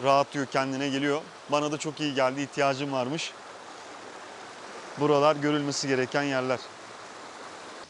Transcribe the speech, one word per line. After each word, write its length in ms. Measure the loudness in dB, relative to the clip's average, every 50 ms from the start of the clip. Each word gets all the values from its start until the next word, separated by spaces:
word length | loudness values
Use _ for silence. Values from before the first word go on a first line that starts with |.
| 4
rahatlıyor, 420 | 6 6 6 6 4 0 -4 -2
kendine 440 | 0 0 0 0 0 0 -2 -2 0
geliyor. 320 | 0 0 2 2 0 0 -2 -6 -14 -16 -4 0
Bana 220 | 0 2 2 0
da 60 | -2 -2
çok 220 | -4 -4 -4 -2
iyi 140 | -2 -2 2
geldi, 280 | 4 4 4 2 0
ihtiyacım 500 | -4 -4 0 2 2 2 2 2 0 -2
varmış. 400 | 0 0 0 0 -2 -2 -4 -6 -8 -12 -14 -16 -16 -16 -16 -16 -16 -16 -16 -16 -16 -16 -16 -16 -16 -16 -16 -16 -16 -14 -14 -16 -14 -14 -14 -14 -14 -14 -14 -10 -4 2
Buralar 360 | 4 6 6 8 8 8 6
görülmesi 520 | 6 4 2 2 2 2 0 -2 -2 0 2
gereken 360 | 2 2 2 2 2 0 0
yerler. 360 | 2 2 2 2 2 0 -2 -2 -8 -14 -16 -16 -16 -16 -16 -16 -16 -16 -16 -16 -16 -16 -14 -14 -14 -14 -14 -14 -14 -14 -16 -16